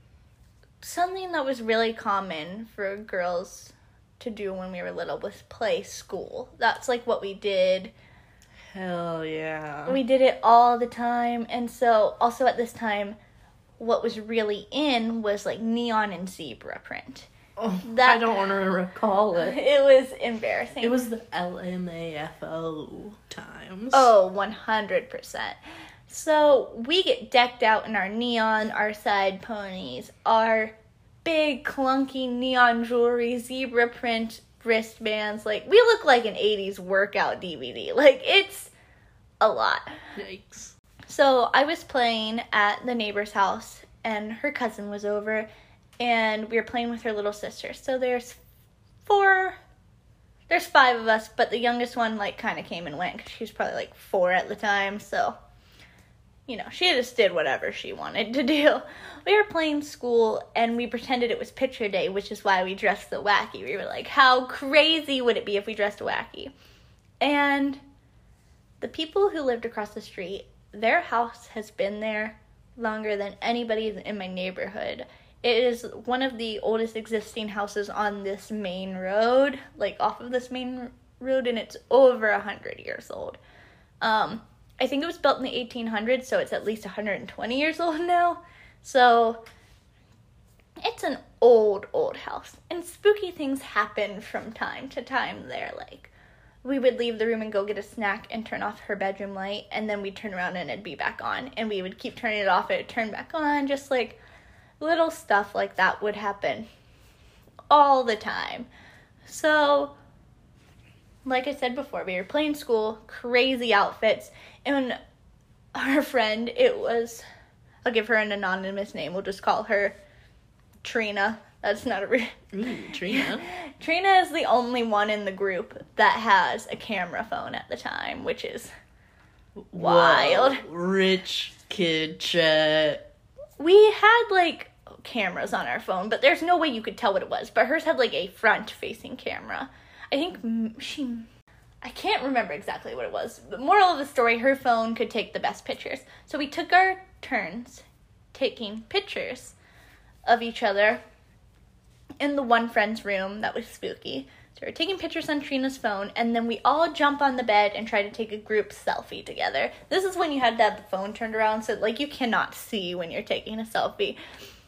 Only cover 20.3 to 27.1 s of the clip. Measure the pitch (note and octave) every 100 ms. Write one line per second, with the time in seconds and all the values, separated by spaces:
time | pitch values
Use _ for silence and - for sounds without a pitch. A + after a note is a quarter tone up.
20.3 | A3 A3 F#2+ A#3 - A#3 B3 A#3+ A3 -
21.3 | E3+ F3+ F3+ F3+ F3+ F3+ E3 E3 D3+ D#3+
22.3 | - D#3+ D#3+ E3 D#3 - - G#3 G#3+ -
23.3 | - - - D3+ F#3+ A#3 C4+ B3 G#3+ F#3
24.3 | F#3+ G3 A3 - A3 G3+ F#3 - - -
25.3 | - G#2+ - - - - - _ - -
26.3 | D4+ D4 C4 - - A#3 F4 F4+